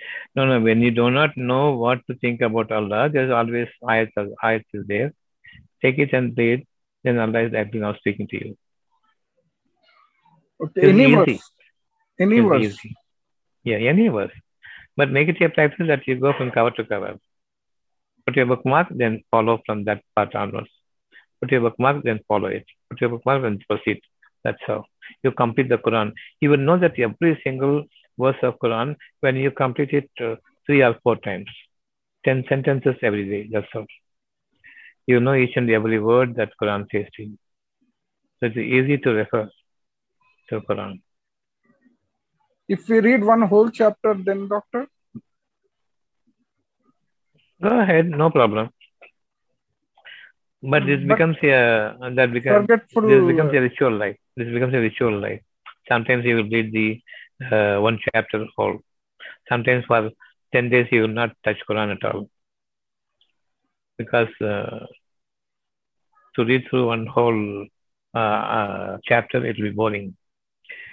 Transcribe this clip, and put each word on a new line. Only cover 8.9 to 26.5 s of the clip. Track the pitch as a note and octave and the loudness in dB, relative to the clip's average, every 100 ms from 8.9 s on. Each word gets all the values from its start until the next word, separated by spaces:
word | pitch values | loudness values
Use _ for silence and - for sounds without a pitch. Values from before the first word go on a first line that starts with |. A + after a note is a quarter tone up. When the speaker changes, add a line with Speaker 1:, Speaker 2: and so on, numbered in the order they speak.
| _ _ _ _ C5 _ _ _ _ _ _ _ _ _ _ _ - | _ _ _ _ _ _ _ _ _ _ _ _ _ _ _ _ -12
Speaker 2:
Okay, | D#3 F#3+ | -8 4
Speaker 1:
It's | F#3+ | 6
Speaker 2:
any | G3 C4+ | 8 8
Speaker 1:
easy. | A3+ | 6
Speaker 2:
verse. | D#3 G2 - _ _ _ _ _ _ - | 4 0 -8 _ _ _ _ _ _ -2
Any | F#3+ A#3 | 2 4
Speaker 1:
It's | G#3+ | 4
Speaker 2:
verse. | C#3 G#2+ | 4 0
Speaker 1:
easy. | G#2 G#2+ - _ _ _ _ _ _ | -4 -18 -20 _ _ _ _ _ _
Yeah, | A#2+ G#2+ | -4 -2
any | A#2+ F3 A3+ | 2 4 4
verse. | A2 F#2+ - _ _ - - - - | 0 -4 -10 _ _ -20 -20 -14 -2
But | C#3 | 0
make | C3+ D3+ | 2 0
it | E3 | 2
a | E3 | 0
practice | - D3+ - E3 | 2 0 0 -2
that | C#3 - | -2 -2
you | B2+ | -2
go | C#3 | 0
from | C#3 B2+ | 0 -2
cover | A#2 A#2 | 0 0
to | - A2 | 0 -6
cover. | G#2 G2 F#2+ _ _ _ _ _ _ _ _ _ _ - | -6 -6 -12 _ _ _ _ _ _ _ _ _ _ -4
Put | C3 | 0
your | B2 | 0
bookmark, | B2+ C3 D3 F3 | 0 2 0 0
then | D3 A#2 A2 - | -2 -2 -2 -2
follow | A2+ A2 A2+ - | 0 2 0 -2
from | G#2+ G#2 | -6 -4
that | G2+ _ - | -6 _ -4
part | G2+ G#2+ | -2 -4
onwards. | G2+ A2 A2+ _ _ _ _ _ _ - | -6 -8 -12 _ _ _ _ _ _ -10
Put | B2+ | 0
your | C3 | 2
bookmark, | A#2 - B2+ C#3+ | 0 0 0 0
then | B2 A2 - | -2 -6 -2
follow | G#2 F#2+ | -2 -2
it. | G2 - _ _ | -8 -10 _ _
Put | B2+ | -6
your | A#2+ | -4
bookmark, | A#2 B2+ C3+ | -4 -2 -2
then | A#2+ G2+ - | -2 -6 -4
proceed. | G#2 - - _ _ _ _ | -4 -4 -6 _ _ _ _
That's | A2+ - - | -8 -8 -6
how | G#2+ - _ - - | -8 -8 _ -20 -6
you | C3 | -4
complete | - A#2 A#2 B2+ | 0 -2 0 0
the | A#2 | 0
Quran. | A#2 A2+ G#2+ - - - | 0 -2 -2 -6 -18 -2
You | D3 | 2